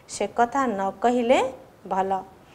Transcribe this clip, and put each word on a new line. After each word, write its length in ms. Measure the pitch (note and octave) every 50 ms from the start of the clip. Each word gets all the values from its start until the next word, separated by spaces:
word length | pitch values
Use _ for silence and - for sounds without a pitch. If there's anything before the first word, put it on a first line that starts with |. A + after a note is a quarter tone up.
| - -
ସେ 180 | - - G#3
କଥା 400 | G3+ - - A#3+ A#3+ - C#4 C4+
ନ 240 | A#3+ G#3 G3 G3 G3
କହିଲେ 640 | F#3+ - - A#3 B3 B3 A#3+ A#3 C4 E4+ A#4+ C5 - - - - - - -
ଭଲ। 360 | F#3 F#3+ F#3+ F#3+ F#3+ G3 F#3+ - - - - - - -